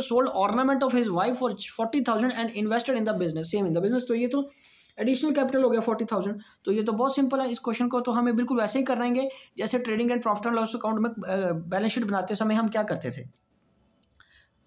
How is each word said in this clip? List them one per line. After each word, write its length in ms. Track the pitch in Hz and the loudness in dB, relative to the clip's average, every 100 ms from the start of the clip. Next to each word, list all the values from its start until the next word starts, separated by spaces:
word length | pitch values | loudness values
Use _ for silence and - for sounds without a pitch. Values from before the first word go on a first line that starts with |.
sold 300 | - 240 262 190 | 0 2 2 2
ornament 480 | 196 226 262 269 | 0 2 2 2
of 100 | 262 | 2
his 160 | 247 226 | 2 2
wife 260 | 175 214 247 | 2 0 0
for 140 | 247 196 - | -2 -4 -8
forty 320 | - 226 285 | -6 -2 0
thousand 320 | 247 220 254 233 | 0 0 0 -2
and 160 | 226 208 | -4 -2
invested 420 | 214 233 240 247 | 0 0 0 0
in 60 | |
the 100 | 214 196 | 0 0
business, 340 | 175 156 160 | -2 -2 -4
same 140 | 208 190 | -2 0
in 80 | |
the 80 | 165 | 2
business। 260 | 196 247 247 | 2 2 2
तो 60 | |
ये 140 | 233 240 | 2 2
तो 220 | 277 277 - - - - - | 0 -2 -6 -20 -20 -16 -2
एडिशनल 360 | 226 254 311 | 2 2 2
कैपिटल 280 | 285 269 269 | 2 2 4
हो 80 | 262 | 4
गया 100 | 226 | 4
फ़ोर्टी 240 | 226 214 | 2 0
थाउजेंड। 360 | 220 208 190 208 - _ | 0 -2 -2 -4 -10 _
तो 80 | - | -2
ये 100 | 214 | 0
तो 100 | 214 | 0
बहुत 240 | 214 262 262 | 0 0 2
सिंपल 240 | 269 269 | 2 2
है, 100 | 262 | -2
इस 80 | 233 | -4
क्वेश्चन 300 | - 220 247 | -4 -2 0
को 120 | 247 | 0
तो 120 | 240 | 0
हमें 220 | 233 240 226 | 0 2 2
बिल्कुल 240 | 247 247 | 2 0
वैसे 180 | 214 269 | 0 0
ही 60 | |
करना 200 | 269 240 | 0 0
है 240 | 240 240 269 - - - | 0 0 -2 -6 -14 -6
जैसे 200 | 214 254 | -2 -2
ट्रेडिंग 320 | 240 214 240 | 0 0 0
and 120 | 240 | 0
profit 240 | 233 202 233 | 0 -2 0
and 120 | 233 | 0
loss 160 | 220 233 | 0 -2
account 220 | 214 220 | -2 -2
में, 120 | 233 | -2
अ, 420 | 233 185 190 185 | -4 -4 -2 0
बैलेंस 400 | 165 170 185 220 | -2 -4 -2 0
शीट 120 | 240 | 0
बनाते 300 | 214 196 185 | -2 -2 -2
समय 200 | 208 220 | -2 0
हम 140 | 220 220 | 2 0
क्या 140 | 214 | 0
करते 280 | 214 - 127 | -2 -4 -6
थे, 140 | 120 123 - _ _ _ _ _ _ _ _ _ _ _ _ | -10 -12 -20 _ _ _ _ _ _ _ _ _ _ _ _